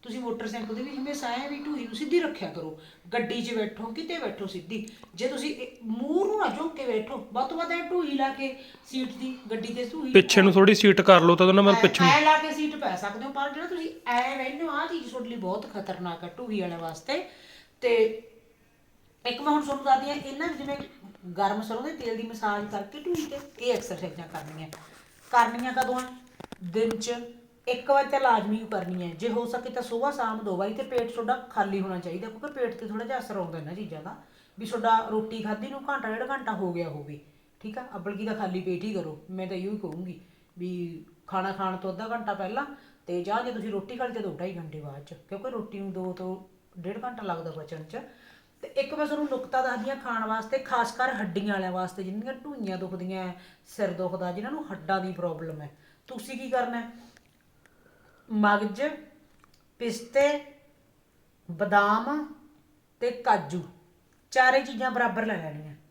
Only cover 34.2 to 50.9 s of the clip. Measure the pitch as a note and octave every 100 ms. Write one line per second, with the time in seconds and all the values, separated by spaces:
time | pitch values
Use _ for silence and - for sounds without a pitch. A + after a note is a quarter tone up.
34.2 | - _ _ - A3 A#3 A3+ A3+ G#3+ A3
35.2 | A3 A3 G#3+ G#3 C4 C4+ C#4 C#4 A3 A3+
36.2 | B3+ C#4 A3 F#3+ F#3+ E3+ E3 D3 C#3+ D3
37.2 | - _ _ _ G#3+ A#3 B3+ G3 F3+ G3+
38.2 | A3 G#3+ F#3+ F#3 F#3 F3 G#3 G3 E3 D3+
39.2 | - F#3 F#3 F#3 F#3+ G#3 F#3+ D#3 F3+ -
40.2 | - _ _ - F3+ F3+ F3 E3 - _
41.2 | - F#3+ F#3+ G3 F#3+ F#3 F#3+ F#3 A3 A#3
42.2 | G#3+ G3 F#3+ A#3+ C#4+ C#4+ - _ - F3
43.2 | F3 A3+ B3 G#3+ G3+ G3 G3 B3 B3 A3+
44.2 | G3 D3 F3+ E3+ D#3 D3+ D3 C#3 C#3+ D#3+
45.2 | - G3 B3+ A#3+ G#3 G3+ G3 F#3 F#3 F3
46.2 | F#3 F#3+ - _ _ F3+ E3+ G#3+ B3 A#3
47.2 | G3+ E3+ E3 D#3+ D3+ D#3 D#3 A#3 - -
48.2 | - - _ _ - - C4+ D4+ D4 D4
49.2 | D4 B3+ - B3+ B3+ A#3 G#3+ C4+ C4 A3+
50.2 | G#3+ A3 A3 C4+ C4 B3+ -